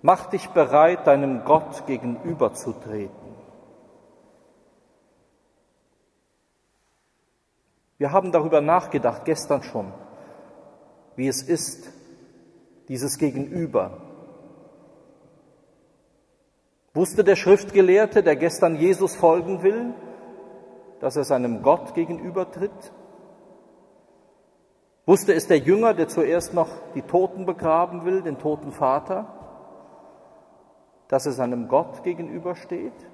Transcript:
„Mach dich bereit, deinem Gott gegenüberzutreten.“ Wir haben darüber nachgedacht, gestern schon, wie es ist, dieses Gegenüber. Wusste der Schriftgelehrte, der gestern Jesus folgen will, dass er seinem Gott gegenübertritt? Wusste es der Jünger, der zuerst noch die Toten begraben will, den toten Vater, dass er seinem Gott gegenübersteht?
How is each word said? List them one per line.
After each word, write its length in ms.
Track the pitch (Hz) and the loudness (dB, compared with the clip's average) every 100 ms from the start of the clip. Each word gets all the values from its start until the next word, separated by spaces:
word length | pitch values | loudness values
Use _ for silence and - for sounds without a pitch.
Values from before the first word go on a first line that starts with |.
„Mach 260 | 151 180 - | 4 2 0
dich 240 | 196 - | -8 0
bereit, 580 | - 175 143 160 180 - | 2 4 6 6 4 4
deinem 360 | 139 139 127 | 4 4 -4
Gott 440 | - 156 156 - - | 2 2 2 -14 -8
gegenüberzutreten.“ 1500 | 127 123 117 - - 113 - - 110 113 107 98 - - - - - - _ _ _ _ _ _ _ _ _ _ _ _ _ _ _ _ _ _ _ _ _ _ _ _ _ _ _ _ _ _ _ _ _ _ _ _ _ _ _ _ _ _ _ | -6 -6 -8 -8 -2 -2 -2 -10 -10 -10 -10 -10 -14 -20 -20 -20 -20 -20 _ _ _ _ _ _ _ _ _ _ _ _ _ _ _ _ _ _ _ _ _ _ _ _ _ _ _ _ _ _ _ _ _ _ _ _ _ _ _ _ _ _ _
Wir 140 | 143 | 0
haben 180 | 180 185 | 0 0
darüber 300 | 170 156 156 | -2 2 0
nachgedacht, 640 | 147 175 175 143 120 117 | 2 0 0 -2 -2 -4
gestern 400 | - 156 - 139 | -4 -6 -2 -4
schon, 280 | - 120 95 - - - - - - - - _ _ _ _ - | -4 -10 -10 -14 -20 -20 -20 -20 -20 -20 -20 _ _ _ _ -6
wie 100 | 131 | -4
es 160 | 127 | -4
ist, 480 | 131 165 - - - - - - - _ _ _ _ _ _ | -4 -4 -4 -12 -18 -20 -20 -20 -20 _ _ _ _ _ _
dieses 320 | 131 135 - | -6 -6 -2
Gegenüber. 800 | 151 120 139 175 160 113 90 - - - - - - - - - _ _ _ _ _ _ _ _ _ _ _ _ _ _ _ _ _ _ _ _ _ | -2 -2 -8 -6 -2 -2 -2 -8 -20 -20 -20 -20 -20 -20 -20 -20 _ _ _ _ _ _ _ _ _ _ _ _ _ _ _ _ _ _ _ _ _
Wusste 320 | 156 180 - | -2 -2 2
der 100 | 190 | 4
Schriftgelehrte, 880 | 190 180 196 - 196 185 190 214 214 | 4 6 4 6 4 6 6 6 4
der 140 | 170 143 | 4 2
gestern 400 | 165 - 170 160 | 0 2 0 2
Jesus 400 | 170 185 190 - | 2 2 0 2
folgen 480 | 170 170 170 190 | 4 4 0 0
will, 300 | 185 220 240 - - - - - - - - - - - | 0 0 -6 -10 -18 -20 -20 -20 -20 -20 -20 -20 -20 -8
dass 160 | 131 147 | -4 -4
er 80 | |
seinem 380 | 135 135 123 110 | -2 0 -2 0
Gott 300 | 127 170 - | 2 2 0
gegenübertritt? 1000 | - 165 170 170 175 180 165 202 - - - - - - - - - _ _ _ _ _ _ _ _ _ _ _ _ _ _ | -6 -6 -6 -8 -8 -8 -6 -8 -10 -20 -20 -20 -20 -20 -20 -20 -20 _ _ _ _ _ _ _ _ _ _ _ _ _ _
Wusste 300 | - 196 - | 2 4 4
es 120 | 165 - | 0 4
der 120 | 160 | 2
Jünger, 340 | 131 196 226 | 4 2 2
der 160 | 202 165 | 0 -2
zuerst 460 | - 143 170 165 | 0 0 0 -2
noch 140 | 170 160 - - | -2 -4 -6 -12
die 80 | - | -12
Toten 420 | - 175 190 196 | -2 0 0 -4
begraben 640 | 185 175 165 160 175 175 170 | -8 -4 0 0 0 -4 -4
will, 160 | 190 | -4
den 160 | 170 139 | -4 -6
toten 340 | 151 151 147 | -6 -6 -8
Vater, 540 | - 135 135 - 190 220 - - - - - - - - - - _ _ _ _ _ _ _ _ | -2 0 0 -4 -10 -10 -18 -20 -20 -20 -20 -20 -20 -20 -20 -20 _ _ _ _ _ _ _ _
dass 180 | 135 147 | -4 -2
er 60 | |
seinem 360 | 127 123 123 117 | -4 -4 -6 0
Gott 360 | 131 170 - | 0 0 -8
gegenübersteht? 880 | 180 170 165 170 170 175 - 170 208 - - | -8 -8 -10 -10 -10 -10 -10 -10 -10 -14 -20